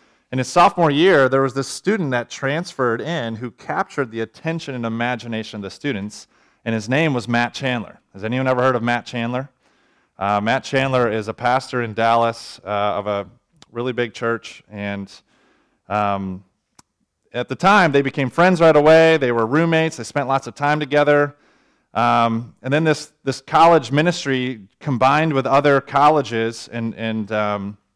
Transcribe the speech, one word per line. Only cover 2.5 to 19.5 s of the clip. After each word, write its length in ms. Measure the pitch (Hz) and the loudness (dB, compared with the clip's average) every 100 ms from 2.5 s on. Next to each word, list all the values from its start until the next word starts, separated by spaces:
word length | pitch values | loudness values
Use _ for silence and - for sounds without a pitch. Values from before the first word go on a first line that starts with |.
| 151 180 - 123 117 | -4 -6 -4 -2 -2
in 360 | 123 165 117 110 | -4 -6 -6 -8
who 140 | 120 | -10
captured 600 | - - 160 - - 123 | -12 -8 -6 -6 -4 -6
the 100 | 113 | -4
attention 540 | 113 - 160 165 - | -8 -8 -8 -8 -8
and 100 | 127 117 | -8 -6
imagination 720 | 113 120 120 120 110 107 107 | -4 -4 -4 -6 -8 -8 -10
of 60 | |
the 80 | 98 | -12
students 560 | - 143 110 101 - - _ _ _ | -8 -6 -6 -8 -12 -20 _ _ _
and 100 | 113 | -6
his 140 | 113 104 | -6 -2
name 260 | 139 165 | -2 0
was 140 | 127 107 | -2 -2
Matt 260 | 120 120 | -2 -2
Chandler. 460 | - 135 123 101 - _ | -4 -6 -6 -8 -16 _
Has 120 | 98 | -10
anyone 240 | 107 127 131 | -6 -2 0
ever 140 | 123 | 2
heard 140 | 131 123 | 2 0
of 60 | |
Matt 240 | 120 120 117 | 0 -4 -4
Chandler? 420 | 123 117 127 139 _ _ _ _ _ _ - | -8 -6 -6 -8 _ _ _ _ _ _ -8
Uh, 220 | 98 104 | -2 0
Matt 240 | 107 131 | 0 -2
Chandler 460 | - 135 135 127 120 | -2 -2 0 0 0
is 180 | 110 104 | -2 -6
a 60 | |
pastor 480 | - 123 131 - 127 | -4 0 -2 -2 -6
in 120 | 117 | -6
Dallas, 680 | 107 113 117 117 113 - - | -2 2 2 2 -2 -12 -16
uh, 40 | 95 | -6
of 380 | 104 104 90 101 | -2 -2 -2 -4
a 220 | 101 98 _ _ _ _ | -6 -6 _ _ _ _
really 220 | 117 127 | -10 -8
big 220 | 120 120 | -4 -6
church, 480 | - 117 117 - - _ | -4 -4 -4 -8 -20 _
and, 420 | 104 101 101 98 - _ _ _ _ _ _ - | -10 -8 -8 -10 -16 _ _ _ _ _ _ -6
um, 560 | 104 104 98 95 92 - _ _ _ _ _ _ _ _ | -2 -2 -2 -6 -10 -16 _ _ _ _ _ _ _ _
at 160 | 120 123 | -10 -8
the 60 | |
time, 380 | 131 185 208 170 | -2 2 4 4
they 100 | 139 | 2
became 280 | 135 - 131 | 0 -2 -2
friends 280 | - 180 170 | 2 4 6
right 140 | 165 | 6
away. 440 | 151 147 160 160 160 | 6 8 8 8 4
They 140 | 127 | 2
were 140 | 117 | 2
roommates. 520 | 113 | 2